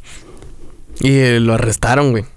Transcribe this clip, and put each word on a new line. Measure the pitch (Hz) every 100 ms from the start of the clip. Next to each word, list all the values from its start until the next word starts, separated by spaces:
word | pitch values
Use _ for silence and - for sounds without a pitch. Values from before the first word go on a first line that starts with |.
| - - - - - - - - - -
Y, | 135
eh, | 135 131 120
lo | 113
arrestaron, | 113 113 104 113 131 143
güey. | 113 -